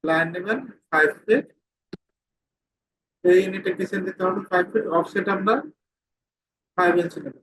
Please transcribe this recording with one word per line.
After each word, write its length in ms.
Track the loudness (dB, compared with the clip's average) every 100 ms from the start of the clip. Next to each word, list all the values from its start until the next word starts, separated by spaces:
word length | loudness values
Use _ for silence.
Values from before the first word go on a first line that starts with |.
| 0
লাইন 180 | 0 0
নেবেন 240 | -4 -4 -6 -6 -20 _
ফাইভ 180 | 2 2 0
ফিট। 220 | 0 0 0 _ _ _ _ -20 _ _ _ _ _ _ _ _ _ _ _ _ 4
এই 80 | 4
ইউনিটে 280 | 4 -4 -6 -4
কিচেন 220 | -4 -4 -6
দিতে 160 | -4 -2
হবে 140 | -2 -2
ফাইভ 140 | -2 0
ফিট। 140 | -2 0 -2
অফসেট 280 | -2 -4 -2
আমরা 200 | -2 2 0 -2 _ _ _ _ _ _ _ _ _ _ 0
ফাইভ 160 | 2 2
ইঞ্চি 160 | 0 -6
নেব। 120 | -14 -16